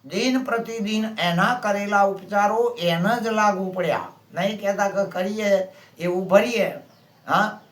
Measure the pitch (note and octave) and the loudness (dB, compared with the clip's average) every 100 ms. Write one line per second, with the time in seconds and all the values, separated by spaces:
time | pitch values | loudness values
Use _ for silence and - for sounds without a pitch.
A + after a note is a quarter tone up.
0 | C3+ F3+ B3 B3+ - A3+ A3+ A3+ G3+ A3 | -6 -2 0 0 0 -4 -4 -6 -2 -2
1 | A3 - F3 E3+ G#3 B3 G#3 G3+ G3+ G3+ | -4 -2 0 2 2 0 -2 -2 0 4
2 | G3 G3 - G3+ G#3 A3+ A#3+ - E3+ E3+ | 2 0 -2 0 2 2 0 0 0 2
3 | G3 A#3+ A3 A3 G#3 F#3+ F#3+ F#3 E3 A#2+ | 2 0 0 2 2 2 -4 -4 -2 -2
4 | - - _ D#3 G3 G#3 G3 G3 G3+ F#3+ | -4 -16 _ -4 -4 -2 -2 0 0 0
5 | G3 F#3 F#3+ G#3+ G3+ G3 F#3 - - - | -2 -2 -4 -2 2 2 0 -10 -20 -6
6 | F3 F3+ F3+ G3 A#3+ A3+ E3 - - - | -2 -2 4 4 4 0 -2 -4 -18 -20
7 | _ _ - E3+ G#3+ - - | _ _ -2 0 0 -4 -20